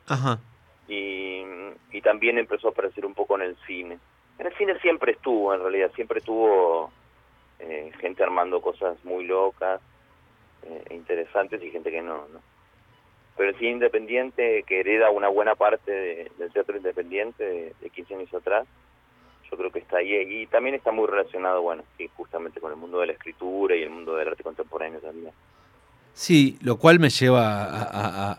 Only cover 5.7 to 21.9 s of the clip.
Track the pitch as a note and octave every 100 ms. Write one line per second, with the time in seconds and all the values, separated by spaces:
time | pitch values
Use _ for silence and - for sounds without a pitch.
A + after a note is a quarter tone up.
5.7 | G2 F#2 - A2+ A2 - A2+ A2 G2 F2
6.7 | E2 D2+ - _ _ _ _ _ - D#2+
7.7 | D2+ D#2 - F2+ F#2 F2+ F2+ F2+ F2+ F2+
8.7 | - F#2 E2 F2+ F2+ F2+ F#2 G2 - F#2
9.7 | F#2+ - _ _ _ _ _ _ _ E2
10.7 | D#2+ - E2+ E2 E2+ E2 G2+ G2 G#2 E2+
11.7 | E2+ E2 E2 E2+ D2+ D2 D#2+ - _ _
12.7 | _ _ _ _ _ _ - G2 G2 A#2
13.7 | A#2+ A#2+ A2 A2 B2 B2+ C3 A#2 G#2+ -
14.7 | F#2 F#2 A2 A2 G#2 G2+ G2+ G#2+ G#2+ G#2
15.7 | A2 - G2 F2+ E2 - - F2 G#2 G2
16.7 | G2+ F#2 F2+ E2+ G2 A2 A#2 G2+ F2 D#2+
17.7 | E2 E2+ - F2 F#2+ F2+ F2+ F#2 G#2 B2+
18.7 | _ _ _ _ _ _ _ - F2 F2+
19.7 | E2+ - F2+ F#2+ G#2 F#2+ A2 A2 A#2 C3
20.7 | C3+ A2+ A2 G#2 G2+ F#2+ F#2 F#2 F#2 F2
21.7 | D#2+ -